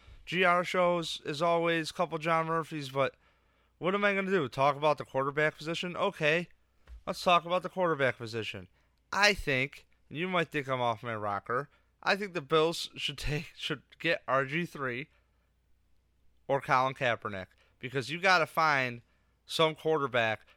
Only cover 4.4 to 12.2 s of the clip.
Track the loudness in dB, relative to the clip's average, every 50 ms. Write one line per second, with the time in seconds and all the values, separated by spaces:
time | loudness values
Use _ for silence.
4.4 | 0 0 0 2 2 2 2 4 2 2 2 2 -2 -4 -2 -2 -2 0 0 0
5.4 | 0 0 0 -4 -6 -6 -6 -4 -6 -6 -4 -2 -2 -2 -2 0 2 2 2 2
6.4 | 0 -4 -12 _ _ _ _ _ _ -20 -20 -10 -8 -8 -8 -2 2 4 4 4
7.4 | 4 0 -2 -2 -2 -4 -2 0 0 2 2 2 2 2 0 -2 -6 -8 -6 -6
8.4 | -6 -6 -8 -10 -14 -16 _ _ _ _ _ _ _ _ 2 4 4 4 4 2
9.4 | 0 -2 0 0 -2 -2 -6 -12 -20 _ _ _ _ -12 -8 -6 -4 -2 0 0
10.4 | 0 0 -2 -4 -2 -2 -2 0 0 0 0 -2 -4 -6 -6 -4 -4 -4 -4 -4
11.4 | -4 -4 -4 -4 -4 -6 _ _ _ _ _ _ -2 -2 -2 0